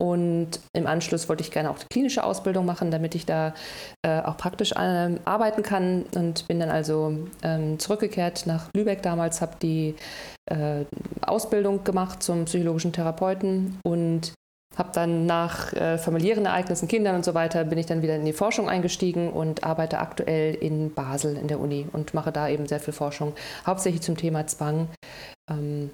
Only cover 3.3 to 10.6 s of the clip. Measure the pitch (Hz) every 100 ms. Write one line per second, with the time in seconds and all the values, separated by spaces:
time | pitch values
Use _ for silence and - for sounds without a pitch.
3.3 | 160 156 156 - - - - 170 160 -
4.3 | 160 262 - 202 - 180 175 175 175 -
5.3 | 208 220 220 208 196 185 180 - 180 170
6.3 | 165 - 170 160 156 156 156 156 156 175
7.3 | - 165 160 156 156 - 208 208 185 175
8.3 | 175 170 165 - 196 214 190 185 170 165
9.3 | - 165 - 165 160 156 156 - - -
10.3 | - - 156